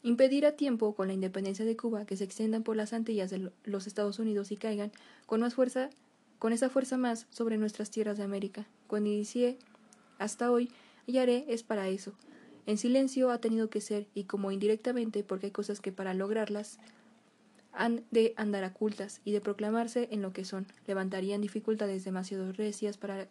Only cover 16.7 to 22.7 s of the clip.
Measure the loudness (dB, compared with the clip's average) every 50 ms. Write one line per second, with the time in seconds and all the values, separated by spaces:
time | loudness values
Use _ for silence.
16.7 | -14 -20 -20 -20 -20 -20 _ -20 -20 _ _ _ _ _ _ _ _ -20 _ _
17.7 | -2 0 2 2 2 0 -4 _ 4 6 6 6 4 0 -2 0 0 0 -2 -4
18.7 | -2 0 -2 -2 0 -2 -8 -10 -10 -10 _ -2 0 0 0 -2 -2 -2 0 0
19.7 | 2 2 0 0 0 -2 -2 0 -2 -4 -4 -4 -4 -6 -8 -6 -6 -8 -8 -8
20.7 | -12 -14 -6 -4 -2 -2 0 -2 -2 -2 -2 -2 0 -2 -2 -2 -4 -4 -2 -2
21.7 | 0 0 0 -2 -2 -4 -4 -4 -4 -4 -4 -4 -6 -4 -4 -6 -4 -4 -4 -4